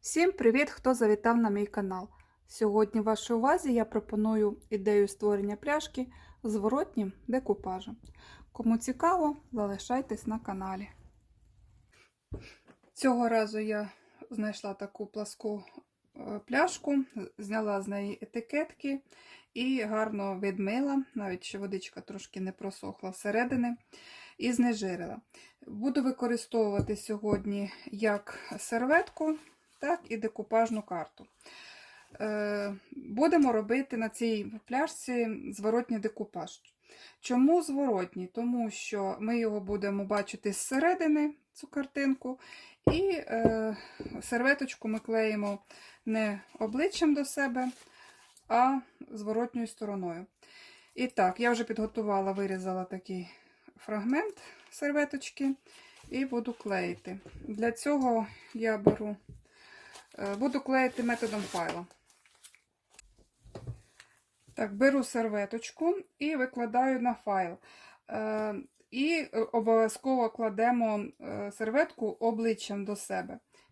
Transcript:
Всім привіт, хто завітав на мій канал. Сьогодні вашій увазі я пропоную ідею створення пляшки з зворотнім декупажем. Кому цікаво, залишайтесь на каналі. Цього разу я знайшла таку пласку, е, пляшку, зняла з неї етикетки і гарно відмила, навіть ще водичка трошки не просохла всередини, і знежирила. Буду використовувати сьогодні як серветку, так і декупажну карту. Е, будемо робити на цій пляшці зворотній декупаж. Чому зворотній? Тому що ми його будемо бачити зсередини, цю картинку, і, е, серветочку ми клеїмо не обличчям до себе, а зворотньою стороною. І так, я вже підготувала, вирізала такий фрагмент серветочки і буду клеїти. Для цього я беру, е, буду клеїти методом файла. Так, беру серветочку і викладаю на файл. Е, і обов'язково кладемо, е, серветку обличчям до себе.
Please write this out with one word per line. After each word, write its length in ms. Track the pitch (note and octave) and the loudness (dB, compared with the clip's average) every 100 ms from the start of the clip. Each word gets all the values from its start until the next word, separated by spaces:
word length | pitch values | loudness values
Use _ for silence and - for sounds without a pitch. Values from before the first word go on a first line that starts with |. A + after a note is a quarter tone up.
| - | -2
Всім 180 | D#4+ F4 | 2 2
привіт, 380 | G4 A#3+ A#3 D4 | 6 4 6 2
хто 240 | - - | 0 2
завітав 440 | B3 A3+ G#3 A3+ A#3 | 4 4 4 4 4
на 120 | A3+ | 4
мій 160 | G3+ G#3 | 2 0
канал. 440 | - G3 F#3 F#3+ - _ _ _ | -2 -4 -4 -10 -16 _ _ _
Сьогодні 540 | - G#3+ G#3 G#3+ A3 | 0 2 4 4 2
вашій 320 | G#3+ G#3+ - | 2 0 0
увазі 400 | A#3 B3+ F4 D#4 | 2 4 4 4
я 120 | A#3 A3 | 2 2
пропоную 720 | A3 G#3 G#3+ G#3+ A3 G#3 G#3+ - | -2 -2 0 2 4 2 0 -4
ідею 380 | G#3+ G3 G#3 G3+ | -2 4 6 4
створення 480 | - G#3 G#3 G3+ G#3 | 2 0 2 0 -4
пляшки 520 | D4+ D4+ D4+ - B3+ - - - | 0 0 -2 -6 -8 -8 -20 -10
з 80 | A3 | -4
зворотнім 600 | G#3+ G#3 C4+ F#4+ - G3 - - | 0 2 0 0 -2 -4 -6 -2
декупажем. 720 | B3 C4 G3+ - A3+ G#3+ A#3 - - - - - | -2 0 -2 -2 -8 -10 -16 -18 -20 -20 -20 -20
Кому 260 | - A#3 A3+ | -2 0 2
цікаво, 600 | - B3+ E4 F4+ D4+ D4 - | 0 0 2 4 2 -2 -8
залишайтесь 760 | A#3 G#3 G3 - B3 C4+ G#3+ - | -4 -4 -4 -4 -4 -2 -6 -4
на 120 | A3 | -6
каналі. 500 | - F#3+ F#3+ F#3+ G3+ - - _ _ _ _ _ - - _ _ _ _ _ - - - _ - _ | -6 -6 -6 -8 -10 -16 -20 _ _ _ _ _ -20 -20 _ _ _ _ _ -12 -12 -20 _ -20 _
Цього 360 | - C4+ A#3+ A#3 | 0 2 4 4
разу 300 | A3+ G#3+ G#3+ | 2 2 -2
я 300 | G#3+ G#3+ G#3 - _ _ - | -2 -2 -4 -10 _ _ -14
знайшла 440 | A3 G#3+ G3+ G3+ | -6 -6 -4 -8
таку 320 | F#3+ G3+ - G3+ | -8 -10 -10 -10
пласку, 580 | G#3+ G#3 - G#3+ G#3 - - _ _ _ - | -8 -8 -8 -6 -6 -10 -20 _ _ _ -14
е, 240 | A3 G#3 - | -10 -10 -2
пляшку, 560 | B3+ F4+ - - C#4+ C4 A3+ F#3+ - | 0 2 0 -2 0 0 -6 -12 -12
зняла 440 | G3+ A3 G#3+ G3+ | -6 -4 -2 -2
з 60 | G3 | -4
неї 320 | G3+ G3+ - | -6 -6 -8
етикетки 800 | G#3+ A#3 A3+ D4 D#4 - C#4 C#4 _ - - - _ | -8 -10 -4 -4 -4 -6 -6 -6 _ -20 -20 -20 _
і 280 | - B3+ C4 | -6 -2 0
гарно 580 | G#3+ G#3+ A3 G#3+ G3 F#3 | 0 0 -2 -2 -4 -2
відмила, 640 | G3+ F#3 G3 A#3 C#4+ C#4 C4+ A#3+ | -2 -2 -2 0 2 0 -2 -6
навіть 280 | G3+ F3+ | -6 -6
ще 140 | - G3 | -8 -8
водичка 440 | G3 G3 F#3 - | -6 -6 -8 -16
трошки 400 | - G3+ - - | -14 -14 -12 -8
не 100 | F#3 | -8
просохла 580 | F#3 G3 - G3 G3 F#3 | -6 -10 -8 -12 -10 -10
всередини, 680 | F#3+ G#3 G#3+ B3 B3+ A#3+ A#3+ _ - - - - _ | -6 -2 0 2 2 0 -2 _ -20 -20 -20 -20 _
і 140 | A#3+ | -2
знежирила. 680 | A#3+ A#3+ G#3+ G3 F3 E3+ - _ - - _ - | 4 4 4 -2 -4 -6 -10 _ -20 -20 _ -14
Буду 360 | G#3 B3+ C#4 | -4 0 2
використовувати 920 | B3+ B3+ A#3+ A#3 - A#3 G#3+ G3+ - G#3 | 0 0 0 0 0 2 2 2 0 -2
сьогодні 760 | - G#3 G#3 G3+ G3+ G3+ G3+ - - | -4 -4 2 2 2 -2 -4 -8 -12
як 540 | G3+ G#3+ G#3 - - - A3 | 0 0 0 -4 -14 -10 -8
серветку, 800 | - A#3 B3+ D#4+ G#4 - D#4 D#4 - _ _ _ | -4 -2 4 4 4 -2 -2 -2 -6 _ _ _
так 160 | C#4+ F4 - | -2 -2 -2
і 80 | A3+ | -4
декупажну 640 | A3 - G#3+ A3+ A3+ A3 | -4 -6 0 2 2 0
карту. 440 | G#3+ F3 D#3 _ - _ - - - - - - - - | -4 -8 -8 _ -20 _ -20 -20 -20 -20 -20 -20 -20 -6
Е, 540 | G#3+ G#3+ G#3 G#3 G3+ G3 _ | -4 -2 -2 -2 -4 -6 _
будемо 600 | - - G#3 D#4 E4+ C#4 | -16 -8 2 6 6 6
робити 460 | A3 G#3 B3+ C4+ A#3 | 4 2 0 0 -2
на 120 | A3+ | -4
цій 420 | - A#3 A3 G3+ A3 - | 0 0 0 -2 -10 -4
пляшці 640 | B3 D#4 - - B3 A#3 A3 - | -2 0 -4 -4 -2 -2 -4 -8
зворотній 480 | G3+ G#3 A#3 A#3+ A3+ | -4 0 0 0 -2
декупаж. 600 | G#3+ - G3+ F3+ E3 - _ _ _ - - _ | -4 -6 -10 -8 -10 -14 _ _ _ -20 -20 _
Чому 400 | - B3 C4+ F4 | 0 4 6 6
зворотній? 680 | D#4 C#4 C#4 G3+ F3+ - F#3 | 4 0 2 0 0 -6 -8
Тому 440 | - A#3+ A#3+ A3+ | -4 -2 0 -2
що 460 | G#3 - G#3 G3 - | -4 -6 -4 -2 -2
ми 180 | G#3+ A#3 | -2 0
його 220 | A3+ G#3 | 0 -2
будемо 460 | F#3+ G3+ G3+ G3+ G3 | -2 -2 0 -2 0
бачити 460 | G#3 G3 G#3 G#3 | 0 -2 -4 -4
зсередини, 840 | F#3+ - C4+ E4 F4+ D#4+ D4+ D4 D4 _ | -4 -2 2 4 4 4 4 4 -2 _
цю 140 | - - | -20 -8
картинку, 720 | C#4+ C4+ - C#4 C4 B3+ B3+ - - - - - | -6 -4 -2 0 0 -2 -10 -14 -20 -20 0 2
і, 200 | D#4+ G4 | 4 2
е, 640 | E4+ - A3+ A3+ A3 A3 G#3 - - - G#3+ | 0 -2 2 2 2 -2 -4 -10 -14 -12 -10
серветочку 680 | - A#3+ B3+ C#4+ C4 - A3+ | -4 0 2 2 0 -6 -4
ми 120 | A3 | -4
клеїмо 600 | A3+ A3+ A3 G#3+ G3+ G3+ _ - - - - | -2 0 0 0 -4 -6 _ -20 -20 -12 -2
не 360 | A3 G#3+ G3+ - - | 0 0 -2 -10 -6
обличчям 540 | A3 A#3+ F4 - D#4+ | -4 0 0 2 4
до 120 | C#4+ C#4 | 4 0
себе, 440 | - C#4 A#3+ B3+ - - - - - - - _ | -2 0 0 -2 -4 -20 -20 -20 -20 -20 -20 _
а 320 | A#3 B3+ C4+ - _ - | 4 4 4 -4 _ -12
зворотньою 560 | A3 G#3 G#3+ A#3 B3 A3+ | -8 -2 0 0 -2 -6
стороною. 580 | - G#3+ G3 F3+ E3+ F#3+ _ - - - - _ - | -6 -6 -4 -4 -6 -12 _ -20 -20 -20 -20 _ -4
І 120 | B3+ | -4
так, 320 | - F#3 F#3 | 2 2 4
я 120 | A#3+ | 2
вже 120 | A#3 | 2
підготувала, 680 | A#3 A3 G#3+ - G#3 G3 F#3+ | 0 -2 -2 -2 0 2 2
вирізала 520 | G3 G3 F#3+ F#3 F#3 | 0 -2 -2 -2 -4
такий 460 | F#3 F#3+ - F#3 F3 - _ _ - - | -4 -8 -8 -8 -8 -14 _ _ -20 -18
фрагмент 600 | - G#3+ G#3 C#4+ A4 - - - - | -6 -4 0 0 -2 -8 -20 -20 -20
серветочки 840 | - C#4+ C#4+ D4 C#4 - - C#4 C4+ _ - - - - | -6 0 2 0 -2 -10 -4 -2 -2 _ -20 -20 -20 -8
і 160 | B3 C4+ | -4 -2
буду 280 | A#3+ A3+ | -2 -4
клеїти. 680 | A3+ G#3+ G3 F3 F3 - F#3+ - - - | -6 -2 -2 -2 -4 -10 -12 -14 -16 -10
Для 240 | G#3 A#3 | -2 -2
цього 560 | A3+ C#4+ D4 B3+ A#3 G#3 - - | 0 0 2 2 2 0 -8 -12
я 240 | A3+ A3+ G#3+ | -4 0 6
беру, 380 | G3+ G#3+ G#3 G#3 - - _ _ - - - - - - | 6 6 -2 -8 -12 -20 _ _ -20 -20 -20 -20 -20 -8
е, 160 | G3+ G3+ | -6 0
буду 240 | C4 C4+ | 0 0
клеїти 440 | C4 C4 B3+ B3 | 0 2 2 0
методом 380 | A#3+ A#3 A3+ G#3 | -2 0 -2 -2
файла. 440 | F#3+ F#3 E3 E3+ F3+ _ _ _ _ _ - _ _ _ _ - - _ _ _ - - - - _ _ - _ _ _ _ - | -4 -2 -4 -4 -10 _ _ _ _ _ -20 _ _ _ _ -20 -20 _ _ _ -20 -16 -12 -14 _ _ -20 _ _ _ _ -6
Так, 200 | A3 G3+ | -4 4
беру 280 | C4+ C#4 | 4 6
серветочку 920 | B3 B3 A3+ G#3 G3+ A3+ - - D#4+ G4 - _ | 0 -2 0 -2 -2 -6 -10 -2 0 0 -4 _
і 160 | D4 D#4 | -2 0
викладаю 640 | B3+ B3 A#3 A#3+ B3+ B3+ | -2 -2 -2 2 2 2
на 120 | B3 | 0
файл. 440 | A#3 - G3 F3+ F3+ - - - - - | -2 -2 0 0 -6 -18 -20 -20 -20 -10
Е, 460 | G#3+ G#3+ G#3+ G#3+ G3+ - _ _ | -6 -2 -2 -2 -6 -10 _ _
і 320 | A#3+ C#4+ E4 C#4+ - A3+ | -2 0 0 0 -2 0
обов'язково 800 | A#3 A3 A3+ A3 - C4+ C4 A3+ | 0 4 6 6 2 0 2 2
кладемо, 760 | - A3+ G3 A#3 B3 A3+ G#3 G#3 - | 0 -4 2 2 4 2 0 -4 -10
е, 300 | - G#3 G3+ | -10 -6 -8
серветку 560 | - A3 B3+ E4 - G#3+ | -4 0 2 2 0 -4
обличчям 800 | - A3+ A3 A3+ A3 - G3+ G3 | 0 0 2 0 0 -2 -6 -4
до 100 | G3+ | -6
себе. 440 | - F#3+ F3+ F3 _ _ _ | -4 -6 -6 -12 _ _ _